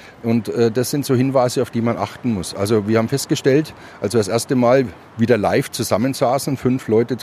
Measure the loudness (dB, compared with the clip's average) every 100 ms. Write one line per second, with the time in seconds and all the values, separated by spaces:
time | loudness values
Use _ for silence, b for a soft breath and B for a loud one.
0 | B B -2 0 0 0 0 0 -2 -2
1 | 0 0 2 2 2 0 -2 -2 -2 -2
2 | -4 -6 -4 -4 -4 -4 0 0 2 0
3 | 0 -2 -4 -2 2 2 0 -8 B B
4 | -2 0 0 -2 -2 2 4 4 2 -6
5 | -12 -2 2 2 2 0 -2 -4 -2 0
6 | 0 0 0 0 -2 -2 0 -2 0 0
7 | 0 -4